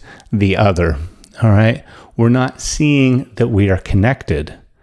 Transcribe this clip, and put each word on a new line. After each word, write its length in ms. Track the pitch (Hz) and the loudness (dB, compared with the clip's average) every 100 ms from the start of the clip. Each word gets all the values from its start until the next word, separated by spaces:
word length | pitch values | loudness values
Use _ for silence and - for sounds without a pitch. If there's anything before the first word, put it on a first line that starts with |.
| - - - | -12 -20 -8
the 240 | 107 101 90 | -2 0 2
other, 420 | 104 87 82 76 82 - - - | 0 0 -2 -2 -8 -16 -20 -2
all 80 | 113 | 2
right? 320 | 101 110 - - - - - | 4 2 0 -8 -20 -12 -2
We're 140 | 117 | 2
not 320 | 127 131 - | 2 -2 -6
seeing 680 | - - 151 143 131 127 - - | -8 -2 0 2 2 0 -2 -4
that 140 | 120 | -2
we 200 | 101 98 | 0 0
are 80 | 92 | 0
connected 800 | - 101 107 131 - 73 76 - _ _ | -2 0 0 -2 -4 -6 -6 -14 _ _